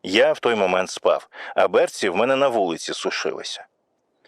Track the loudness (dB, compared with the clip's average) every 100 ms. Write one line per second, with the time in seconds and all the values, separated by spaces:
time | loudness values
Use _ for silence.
0 | 2 4 4 2 0 2 2 2 -2 -2
1 | 0 0 -4 -16 -6 0 2 4 2 -2
2 | -2 0 2 2 2 2 -2 -4 -8 -6
3 | -6 -4 -6 -6 -10 -12 -16 _ _ _
4 | _ _